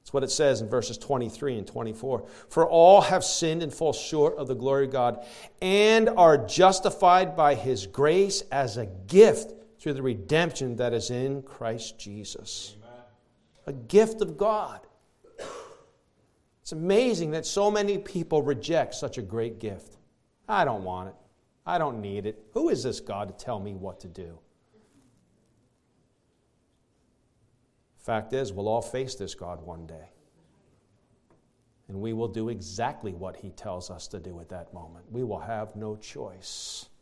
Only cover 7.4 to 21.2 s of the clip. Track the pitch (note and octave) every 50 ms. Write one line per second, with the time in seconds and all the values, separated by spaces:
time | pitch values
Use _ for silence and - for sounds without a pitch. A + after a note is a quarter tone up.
7.4 | D#3 D3 C#3+ A2+ G#2+ C3 C3 G#2 G2 F#2+ - - C#3 D3+ E3 F#3 G3 G3+ G3 -
8.4 | - - - C3+ C#3 B2 G#2 A#2+ A#2 G2+ F#2 F#2 - - - F#3+ A3 G#3 D#3 -
9.4 | - - - - - - _ _ - D#3 C#3+ C3 C3 C3 A#2+ G#2 F#2 - D3 D#3+
10.4 | F3 E3 - - C3+ B2+ A#2+ A2+ B2 A#2+ A#2 A#2 - - B2+ B2 B2+ C#3 C#3 C#3+
11.4 | C3+ - - - A#2+ A2+ A2+ A#2+ A2+ - - - - G#2 G2+ G#2+ G#2 G2 - -
12.4 | - G2+ - - - - - G#2 A2 A#2+ - B2 - - _ _ _ _ _ _
13.4 | _ _ _ _ _ - C#3+ C3+ A#2 A2+ - G3+ A3 A3 A3 - G#3 E3+ D#3+ D3+
14.4 | G3+ G#3+ A3 G#3+ F#3+ C#3 - - - - _ _ _ _ _ _ _ - _ -
15.4 | - - - - - - - - - _ _ _ _ _ _ _ _ _ _ _
16.4 | _ _ _ _ _ - F3 D#3 D#3+ F3+ G3 G#3+ B3+ B3+ A3+ E3+ E3+ D#3 D3+ D#3+
17.4 | D#3 - - G3+ G3+ G#3 G#3 G#3 G#3 G3+ G3+ G3 G3+ - - F3+ E3 - D#3+ D3+
18.4 | C#3+ D3 C#3+ A#2 - - E3 D#3+ C3 - - - - C3+ - - A2 F#2 G#2+ A#2
19.4 | A2+ A#2 A2 G2 A2 G#2+ G2 F2+ - - - _ _ _ _ _ _ _ _ _
20.4 | _ - G#3+ G3+ E3+ C#3 A#2 G2+ F#2+ F#2 F2+ F#2 F#2 G2 - -